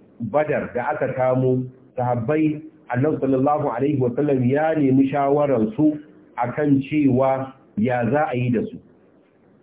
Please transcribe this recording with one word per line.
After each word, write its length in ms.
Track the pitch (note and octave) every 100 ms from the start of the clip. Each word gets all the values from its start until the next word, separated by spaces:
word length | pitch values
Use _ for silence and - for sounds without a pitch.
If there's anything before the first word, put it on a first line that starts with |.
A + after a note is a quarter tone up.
| - -
Badar 500 | A2 D3 D3 A#2+ F#2
da 180 | B2 B2+
aka 160 | D3 B2+ B2+
kamo 480 | B2+ C3 B2+ B2+ B2+ - - B2+
sahabbai, 640 | B2 A#2 A2 D#3 D3+ D3+ - - -
Annabi 240 | B2 D3+ -
sallallahu 480 | C3+ C3 C#3+ D3+ C#3
alaihi 260 | A#2 C#3+ C3+
wa 120 | A#2+
sallam 300 | - D3 C3
ya 300 | B2 C#3 D#3+ D#3
nemi 320 | C3+ C3+ C3+
shawaran 640 | C#3+ C#3 D3 C#3+ A#2+ G#2+
su 220 | - D3+ D3+ - - - -
akan 460 | A#2+ D#3 D3 C3+
cewa 680 | - D3+ C#3 B2 C3+ C3+ C3 - _ -
ya 280 | B2+ B2 A2
za 180 | D3 D3+
a 60 | B2+
yi 140 | B2
da 80 | A2
su. 140 | - - - _ _ _ _ _ _ _